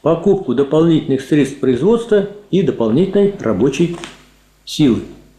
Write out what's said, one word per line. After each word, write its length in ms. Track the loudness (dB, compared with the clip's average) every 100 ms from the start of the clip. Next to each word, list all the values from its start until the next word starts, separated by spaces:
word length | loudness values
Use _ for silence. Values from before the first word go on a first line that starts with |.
покупку 520 | -2 0 0 0 0
дополнительных 680 | -2 0 2 4 2 0 -4
средств 400 | 0 0 0 0
производства 640 | -2 2 2 0 2 0 0 -10 -4
и 100 | 0
дополнительной 720 | 0 0 0 2 2 2 0 0
рабочей 560 | -4 0 0 0 -2 -4 -14 -20 _ _ _ _ -14
силы. 380 | 0 2 2 -4 -18 -20